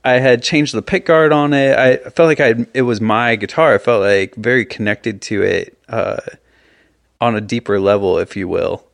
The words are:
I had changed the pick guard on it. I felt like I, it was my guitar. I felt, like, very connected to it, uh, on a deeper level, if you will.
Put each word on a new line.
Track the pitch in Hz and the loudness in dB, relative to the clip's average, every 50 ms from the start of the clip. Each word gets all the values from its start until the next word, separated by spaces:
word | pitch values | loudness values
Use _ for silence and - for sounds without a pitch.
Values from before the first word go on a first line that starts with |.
| - | 0
I | 131 127 | 2 2
had | 123 131 131 123 117 | 4 4 4 2 2
changed | - - 170 147 151 139 - | 0 -2 0 0 0 0 -2
the | 110 | -6
pick | 98 - 190 180 - | -4 -4 -4 -4 0
guard | - 160 160 160 151 | 2 2 4 4 4
on | 151 147 147 147 143 | 2 2 2 0 2
it. | 139 139 135 131 - | 2 2 2 2 4
I | 131 127 127 - - - | 4 2 2 0 -2 -6
felt | - - 165 | 0 2 2
like | 160 151 - | 2 4 2
I, | 143 123 117 117 117 - - | 2 2 2 0 -2 -4 -2
it | 131 | -2
was | 127 120 117 104 | 0 0 0 -2
my | 107 110 107 113 120 120 117 | 0 0 0 0 0 0 -2
guitar. | 104 101 - - 160 160 151 | -2 -4 -6 -2 0 2 2
I | 110 101 | 2 2
felt, | - 120 120 104 | 2 0 0 2
like, | 98 101 101 98 98 95 - | 2 2 2 0 0 -4 -8
very | 110 107 120 123 113 107 | -6 -2 0 0 0 -2
connected | - - - 107 104 104 - - 117 104 101 | -4 -6 -6 -4 -4 -4 -4 -6 -8 -8 -8
to | - - 110 98 | -10 -6 -4 -2
it, | 98 95 92 92 90 - _ _ _ - | -2 0 -2 -2 -4 -8 _ _ _ -10
uh, | 113 113 95 98 101 - - - - _ _ _ _ _ _ _ _ _ _ _ _ _ _ _ _ - | -6 -6 -4 -4 -6 -8 -10 -14 -18 _ _ _ _ _ _ _ _ _ _ _ _ _ _ _ _ -4
on | 120 120 113 | -2 -2 -2
a | 104 | -2
deeper | 104 98 120 117 - - 104 101 | -4 -4 -6 -6 -4 -2 -2 0
level, | 95 98 104 101 98 92 82 82 | 2 2 2 2 2 0 0 0
if | - - - | -2 -4 -6
you | 98 92 87 | -10 -8 -6
will. | 87 87 85 87 90 - _ _ | -4 -4 -4 -4 -6 -8 _ _